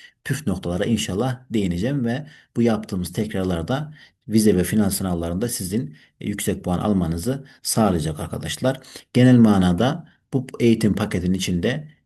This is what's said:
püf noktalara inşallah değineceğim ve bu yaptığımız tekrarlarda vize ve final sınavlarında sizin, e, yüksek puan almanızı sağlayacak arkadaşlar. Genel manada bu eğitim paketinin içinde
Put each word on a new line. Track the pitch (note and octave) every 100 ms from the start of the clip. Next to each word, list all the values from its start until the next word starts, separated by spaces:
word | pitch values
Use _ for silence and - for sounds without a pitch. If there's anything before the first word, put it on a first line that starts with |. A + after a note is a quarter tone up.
| - _
püf | - C#3 -
noktalara | F2+ F2 F2+
inşallah | G#2 A2+ - F#2+ B2+ B2 -
değineceğim | A3 F#2+ F2 A#2 C#3+
ve | A#2 B2+ D3+ - _ -
bu |
yaptığımız | A#2 G#2+ A2 F#2+ F2
tekrarlarda | - G#2+ G2 F#2 E2+ E2 C3+ D3+ - - _ -
vize | G#2+ G#2+ F#2
ve |
final | F2 G#2+ G2+
sınavlarında | - F#2+ E2+ E2+ F2+ A#2+
sizin, | - F#2 G#2+ D3 - _ _
e, | -
yüksek | G2+ - F2+
puan | F2+ F2+
almanızı | G#2+ G2 E2 E2 G#2 C#3+ - -
sağlayacak | - - G#2+ F2 D#2 D2+
arkadaşlar. | G2 - - - B2+ C3 - - -
Genel | B2 B2+ B2
manada | A2+ G2+ F2+ F2 A#2+ D#3 - _ _
bu | C3 - -
eğitim | A#2+ A2 G#2+
paketinin | F#2 G2+ F#2+ F2+
içinde | F#2 F#2+ F2 G#2 D3 - _